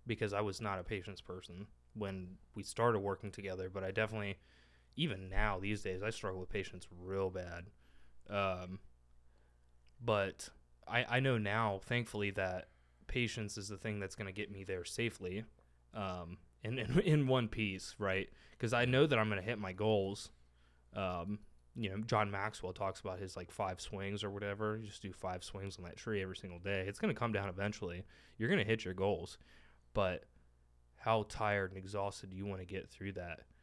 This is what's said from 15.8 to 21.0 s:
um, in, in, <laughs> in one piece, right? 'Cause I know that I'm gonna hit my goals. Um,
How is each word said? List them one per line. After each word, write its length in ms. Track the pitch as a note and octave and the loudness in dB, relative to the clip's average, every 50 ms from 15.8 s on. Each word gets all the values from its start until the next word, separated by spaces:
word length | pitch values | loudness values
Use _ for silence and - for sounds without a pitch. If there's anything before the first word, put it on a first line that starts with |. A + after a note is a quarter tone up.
| - - - | -20 -12 -6
um, 440 | A2 G2+ F#2+ F2+ F2+ F2 E2+ F2+ - - - - - - | -4 -2 -2 -2 -4 -6 -8 -10 -12 -14 -20 -20 -8 -4
in, 160 | A2 G#2+ B2+ | -4 -2 -2
in, 200 | A2 A2 B2+ F3 | 0 4 4 6
<laughs> 40 | - | 6
in 220 | F3 D3+ D3+ C#3 | 8 6 6 6
one 220 | C3 B2+ B2+ A#2+ A2 | 6 6 6 4 2
piece, 460 | - A#2 A2 G2+ F#2+ F#2 - - - - | 0 0 0 0 0 -2 -6 -8 -6 -2
right? 300 | G#2 G2 F#2+ F#2+ F#2+ - - - - - - - | 0 2 2 2 0 -2 -8 -20 -20 -20 -8 -2
'Cause 140 | - A2 B2+ | 0 2 4
I 120 | A#2+ A#2+ | 4 4
know 220 | B2 B2+ C3 D3 | 6 8 8 8
that 120 | D3+ C#3 A2+ | 8 8 4
I'm 100 | G#2+ G#2+ | 4 4
gonna 140 | G#2 G2 F#2 | 2 0 0
hit 160 | A2 A#2+ G#2 | -2 -4 -2
my 140 | G#2 F#2+ F#2 | -4 -6 -2
goals. 580 | F#2 G#2 A2 A2 G2+ G2 G2 G2+ - - - - - - - - - - - _ - - - - | 2 4 6 6 6 4 2 0 -4 -8 -12 -14 -20 -20 -20 -20 -20 -20 -20 _ -20 -20 -10 -4
Um, 440 | G#2 | -2